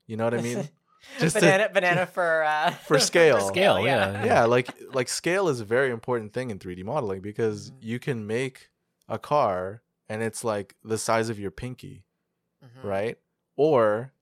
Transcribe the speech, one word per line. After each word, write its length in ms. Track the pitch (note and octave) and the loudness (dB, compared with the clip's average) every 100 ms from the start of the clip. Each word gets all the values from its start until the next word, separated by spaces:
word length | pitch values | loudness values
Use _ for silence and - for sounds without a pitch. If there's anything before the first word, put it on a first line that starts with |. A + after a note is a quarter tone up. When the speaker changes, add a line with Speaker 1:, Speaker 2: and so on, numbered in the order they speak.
| - | -10
Speaker 1:
You 120 | A2 | -4
know 80 | A2+ | -2
what 80 | |
I 80 | A#2 | -2
mean? 260 | A#2 A#2+ C#3+ | -2 -4 -6
Speaker 2:
<laughs> 460 | _ _ _ - - | _ _ _ -14 -2
Speaker 1:
Just 160 | D#3+ G#3 | 0 4
to 60 | |
Speaker 2:
Banana, 280 | G3+ F#3+ G#3 | 4 4 2
banana 320 | F#3 F3+ F3 F3 | 0 2 0 -2
for, 380 | - E3+ D#3+ | -2 0 2
uh, 280 | D3+ D3+ E3+ | 0 0 0
<laughs> 140 | E3 - | -2 0
Speaker 1:
for 100 | D3+ | 0
scale. 360 | - F3 D#3+ A2+ | 4 6 6 6
Speaker 2:
for 80 | G2 | 2
Speaker 3:
Scale, 280 | C3 G3 F#2+ | 2 2 4
Speaker 2:
scale, 80 | A2+ | 2
Speaker 3:
yeah, 260 | B2+ - | 2 0
Speaker 2:
yeah. 0 | |
Speaker 3:
yeah. 140 | G2+ A3+ | 0 2
Speaker 1:
Yeah, 200 | F#3+ A#2 | 4 6
like, 240 | B2 B2+ - - | 4 0 -8 -8
like, 160 | C3 B2 | -4 -4
scale 400 | - E3 F#3 F#3 | -4 -2 0 0
is 100 | B2+ | -2
a 60 | G#2 | -2
very 260 | A#2+ C#3 | 0 0
important 420 | A#2 - A#2+ G#2+ | -2 -4 -4 -4
thing 160 | B2 B2+ | -8 -8
in 100 | F#2+ | -8
three 160 | F#2 F2+ | -10 -10
D 80 | |
modeling 380 | F#2+ D3+ A2 F#2+ | -6 -4 -4 -6
because 500 | G2+ G#2 A2+ G#2 G2+ | -8 -4 -2 -4 -10
Speaker 2:
Mm-hmm. 60 | - A2+ | -14 -10
Speaker 1:
you 120 | B2 | -8
can 260 | - A#2+ G#2 | -6 -6 -4
make 420 | A2+ C3 - - _ _ _ - | -4 -6 -10 -20 _ _ _ -10
a 100 | A2 | -10
car 640 | - D3 A#2+ F2+ F#2 A2 _ _ - | -2 0 2 0 -6 -10 _ _ -10
and 120 | A2 | -6
it's, 200 | A2+ - A#2 | -6 -4 -4
like, 300 | G#2 G2 _ | -4 -6 _
the 140 | A2 A2 | -6 -4
size 320 | - A2+ A2+ | 0 0 0
of 80 | G#2 | -6
your 120 | G2 | -10
pinky, 540 | - B2+ B2+ G2 G2+ _ _ _ _ _ _ | -10 -14 -14 -18 -20 _ _ _ _ _ _
Speaker 2:
Mm-hmm. 240 | B2+ B2 G2+ | -20 -14 -6
Speaker 1:
right? 300 | G2 A2 - _ _ _ - | -4 -4 -6 _ _ _ 0
Or 560 | D3+ C3+ A2 G#2+ C3+ _ | 4 6 4 2 -4 _